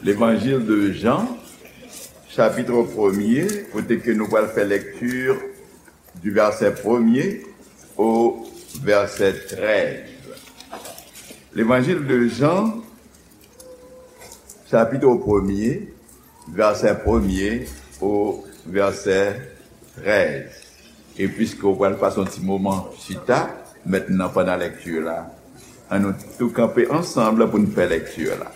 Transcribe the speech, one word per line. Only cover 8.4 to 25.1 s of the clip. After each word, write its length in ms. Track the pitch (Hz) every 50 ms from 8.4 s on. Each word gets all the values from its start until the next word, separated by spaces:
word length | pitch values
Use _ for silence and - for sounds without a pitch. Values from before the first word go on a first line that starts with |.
| - - - - - - - 135 135
vèsè 420 | 101 104 101 101 101 - - 101 95 92 95 - -
trèz. 580 | - - 92 107 107 98 87 - - - - - - - - - - - - - - - - - - - - - - - - - - - - - - - - - - -
Levanjil 420 | 113 113 127 127 127 156 185 160 147 131
de 140 | 131 123 120 117 110
Jan, 400 | 113 139 147 170 190 214 226 214 226 - - - - - - _ - - - - _ - - _ - 508 - - 508 508 508 508 - - - - - - - - - - - - - - -
chapit 340 | - 113 110 113 131 135 143
premye, 720 | 131 123 98 - 107 104 101 92 98 98 98 107 117 147 - - - - - - - - - _ _ _ - - -
vèsè 480 | 80 92 107 107 104 - - - 101 - -
premye 480 | 101 113 117 101 95 92 95 95 104 113 123 135 - - - - - - -
au 400 | - 101 104 101 104 104 90 - - - - - - 82 90
vèsè 480 | 98 98 98 92 - - 101 95 95 98 101 101 123 - - - - - - - - - - - -
trèz. 680 | - 92 107 - 135 - 73 69 - - - - - - - - - - - - - - - -
E 80 | 95 95
pwiske 360 | 92 - 113 104 - - - 98
ou 80 | 95
pral 240 | 92 101 98 98 -
pase 220 | 101 98 - 107 95
yon 100 | 92 -
ti 80 | - 90
moman 420 | 95 98 98 95 98 98 95 87 87 - - -
chita, 400 | - - 76 - - 120 143 170 - - - - - - - -
metnan 460 | - 95 95 92 - 95 95 92 90 -
pandan 240 | 95 90 92 90 87
lèkti 400 | 87 85 - - - 87 82 80
la, 220 | 78 82